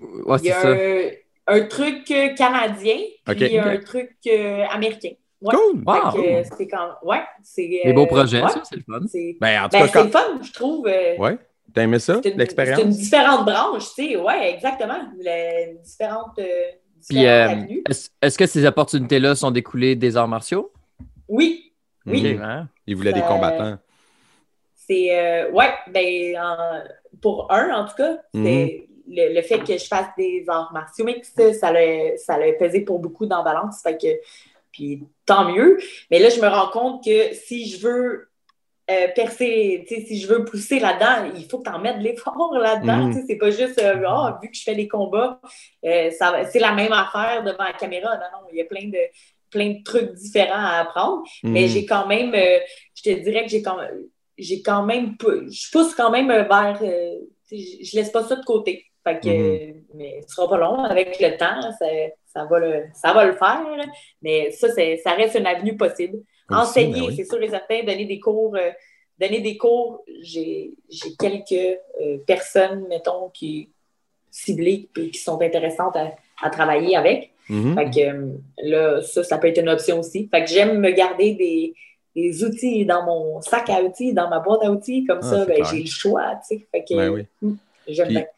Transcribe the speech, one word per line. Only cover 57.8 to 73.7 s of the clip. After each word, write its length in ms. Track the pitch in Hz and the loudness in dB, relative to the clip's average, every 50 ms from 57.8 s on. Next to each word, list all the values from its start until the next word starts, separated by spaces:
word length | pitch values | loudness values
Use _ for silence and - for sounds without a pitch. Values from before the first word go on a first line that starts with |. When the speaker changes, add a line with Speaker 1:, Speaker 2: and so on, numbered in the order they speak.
| - | -16
Speaker 2:
je, 80 | - | -4
je 60 | 202 | -2
laisse 140 | 214 202 208 | -2 -2 0
pas 140 | - 226 226 | 0 -2 0
ça 100 | - 262 | 0 -4
de 80 | 262 - | -4 -2
côté. 420 | - 226 214 - 190 175 - - _ _ _ _ | 0 0 0 0 -2 -6 -6 -10 _ _ _ _
Fait 160 | 175 165 - | -4 -4 -2
que, 80 | - - | 0 0
Speaker 3:
Mhm. 60 | 101 | 2
Speaker 2:
euh, 380 | - - - - 156 156 156 - - - _ - | 2 2 2 0 -2 -4 -10 -16 -20 -20 _ -18
mais 260 | 151 147 139 - 147 147 | -16 -16 -14 -14 -16 -18
ce 80 | - - | -12 -4
sera 140 | 185 175 175 | -2 0 2
pas 100 | 196 170 | 2 2
long. 260 | 165 180 233 262 262 | 2 2 2 0 -2
Avec 340 | 214 190 185 185 185 - - | 0 2 2 2 0 0 0
le 160 | 196 160 151 | 2 2 2
temps, 240 | - 170 180 214 - 233 226 214 - | 0 -2 -2 -2 -2 -6 -8 -6 -4
ça, 80 | 170 156 160 156 156 156 - - _ | -4 -2 -2 -2 -4 -6 -8 -14 _
ça 180 | _ _ 151 151 | _ _ -10 -2
va 140 | 151 170 170 | 0 2 2
le, 260 | 165 165 156 151 151 - - | 2 0 -2 -2 -4 -8 -12
ça 180 | - - - 220 | -2 0 4 6
va 120 | 220 202 | 6 6
le 60 | 185 185 | 6 4
faire. 300 | - 185 202 247 320 320 302 302 285 285 285 - - - _ _ _ 156 | 4 2 2 2 2 -2 -6 -8 -8 -10 -10 -14 -18 -20 _ _ _ -4
Mais 280 | 156 156 156 151 147 | -2 -2 0 0 -2
ça, 180 | - - 240 233 | -2 0 0 0
c'est, 260 | 233 202 165 160 160 165 | 2 2 0 0 0 -2
ça 140 | - 180 170 | -2 -2 0
reste 220 | 196 226 220 220 | 2 2 2 2
une 100 | 220 196 | 0 0
avenue 300 | 185 180 175 196 220 214 | 0 -2 -2 -2 -4 -2
possible. 420 | - 208 170 - - 175 180 196 214 - _ _ _ _ - | 0 -2 -2 0 -4 -6 -6 -8 -12 -14 _ _ _ _ -2
Speaker 3:
Aussi, 100 | - 220 | 0 0
Speaker 2:
Enseigner, 400 | 240 - - 254 - - - 254 | 0 2 4 2 2 2 2 -2
Speaker 3:
ben 60 | 262 240 | -4 -4
oui. 80 | - | -4
Speaker 2:
c'est 80 | 151 185 | -6 -6
sûr 180 | - 240 233 220 | -6 -4 -4 -4
et 60 | 214 | -4
certain, 320 | 214 190 - - 220 226 226 | -4 -6 -4 -4 -4 -4 -2
donner 220 | 202 190 190 208 | -4 -4 -4 -6
des 160 | 202 196 202 | -6 -8 -4
cours, 340 | - 220 214 220 220 214 202 | -2 -2 0 0 0 0 0
euh, 140 | 190 180 175 175 - - _ _ _ _ _ _ _ | -2 -2 -2 -4 -8 -16 _ _ _ _ _ _ _
donner 220 | 190 202 214 226 | -2 -2 -2 -2
des 160 | 202 214 208 | -4 -4 -4
cours, 460 | - - 233 240 240 233 - - - - - - 147 165 | 0 2 2 2 2 0 -4 -8 -12 -18 -20 -20 -20 -18
j'ai, 500 | 170 165 165 160 165 156 78 151 - - - _ _ | -12 -8 -8 -6 -6 -8 -8 -10 -12 -16 -20 _ _
j'ai 240 | - - - 165 160 - | -18 -14 -14 -14 -6 -4
quelques, 600 | - 196 196 202 202 - 190 185 185 185 185 185 - - - - | -2 -2 -2 -4 -4 -4 -2 -2 -2 -2 -4 -6 -8 -14 -10 -8
euh, 180 | 151 147 143 139 139 | -6 -6 -6 -4 0
personnes, 600 | - 185 180 - - - 196 190 190 196 196 190 180 | 0 0 0 0 0 2 2 2 2 0 -6 -8 -8
mettons, 400 | 175 165 - 175 180 180 185 180 | -8 -6 -4 -4 -4 -4 -8 -10
qui 400 | - - 160 156 156 151 151 - | -12 -12 -12 -10 -10 -10 -12 -14